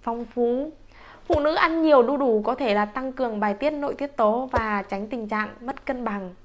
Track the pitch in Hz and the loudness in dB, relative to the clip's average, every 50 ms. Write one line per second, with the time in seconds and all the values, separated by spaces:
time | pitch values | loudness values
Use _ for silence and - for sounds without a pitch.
0 | - 233 233 233 240 233 - 247 240 240 240 262 285 311 311 - - - - - | -4 -6 -6 -6 -8 -8 -2 0 2 2 2 0 -2 -6 -10 -16 -20 -20 -20 -20
1 | - - - - - - - 294 285 302 320 - - 330 330 330 320 320 294 262 | -20 -20 -20 -20 -2 0 0 2 2 2 2 2 2 2 2 2 6 8 8 8
2 | 240 233 285 262 285 247 220 214 208 220 254 247 285 226 202 208 208 208 - 262 | 8 6 2 2 2 2 2 2 0 -2 -2 0 0 2 2 2 0 0 -4 -6
3 | 262 262 254 262 254 233 220 208 214 208 202 208 269 294 311 294 285 277 - - | -8 -6 -4 -2 -4 -2 -2 0 0 -2 0 0 -2 -2 -2 -2 -4 -6 -4 -6
4 | 277 285 - - 226 214 220 240 269 254 - 240 220 220 208 202 190 - 202 196 | -8 -6 0 2 2 2 2 2 -2 -2 -2 -2 -2 0 -2 -4 -4 -6 -8 -8
5 | 208 214 269 233 220 208 220 214 214 214 - - 233 247 269 - - - 262 247 | -6 -6 -6 -8 -6 -4 -2 -4 -4 -4 -8 -10 -10 -10 -10 -8 -6 -6 -6 -4
6 | 240 220 202 202 190 180 185 - | -4 -4 -4 -6 -8 -10 -12 -16